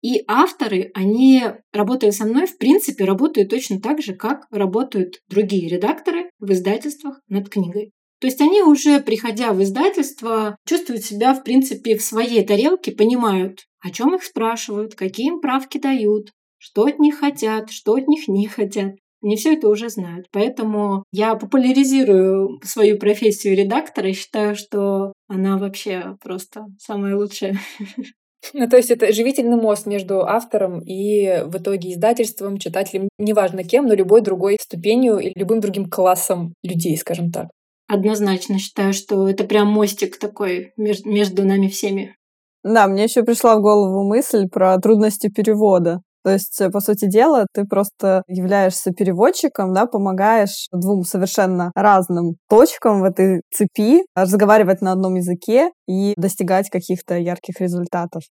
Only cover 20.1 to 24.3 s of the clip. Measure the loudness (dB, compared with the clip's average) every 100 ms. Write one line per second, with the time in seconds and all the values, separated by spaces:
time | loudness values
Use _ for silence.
20.1 | -12 -8 -4 -4 -2 -4 -2 -2 -4 -6
21.1 | -2 -2 -2 0 2 2 2 2 2 4
22.1 | 4 4 2 -2 -6 -12 2 2 4 0
23.1 | 2 0 0 0 0 0 -2 -4 -6 -6
24.1 | -6 -8